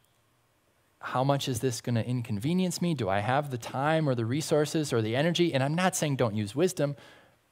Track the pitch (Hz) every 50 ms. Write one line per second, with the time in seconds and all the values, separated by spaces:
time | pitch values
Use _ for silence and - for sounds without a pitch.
0 | _ _ _ _ _ _ _ _ _ _ _ _ _ _ _ _ _ _ _ _
1 | - - - 131 131 139 143 139 - 143 127 107 - 131 117 - - - 120 117
2 | - - 123 127 113 - 110 98 110 147 175 185 185 180 165 - 180 175 160 131
3 | 120 92 95 101 104 123 127 143 151 143 131 117 - - - 123 139 151 160 160
4 | 156 143 127 120 113 110 127 151 151 - 165 147 151 147 - 165 151 143 131 117
5 | 110 107 113 131 151 175 170 170 175 170 139 131 131 139 156 170 185 185 - -
6 | - 151 139 127 127 113 101 107 107 98 - 131 175 185 - - 143 143 139 -
7 | - - - - - _ _ _ _ _